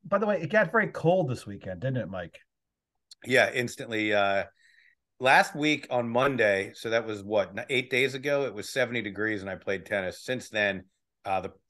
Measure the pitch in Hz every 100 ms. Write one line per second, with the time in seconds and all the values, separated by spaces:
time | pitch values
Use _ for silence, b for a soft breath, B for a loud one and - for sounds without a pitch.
0 | 160 196 208 190 160 214 190 226 196 -
1 | 160 185 147 117 - 101 95 90 131 127
2 | 92 95 85 - _ _ _ _ _ _
3 | _ - - 127 104 127 120 - 120 110
4 | 107 104 98 98 95 b b b b b
5 | _ - 127 160 190 147 151 143 - 123
6 | 117 117 135 127 107 98 101 - 113 113
7 | 110 104 98 107 92 101 - 131 131 127
8 | 131 135 139 143 131 101 - 135 123 120
9 | 104 98 110 104 95 90 - 98 - 104
10 | 92 - - 127 - 107 101 95 92 _
11 | _ _ - 95 92 - _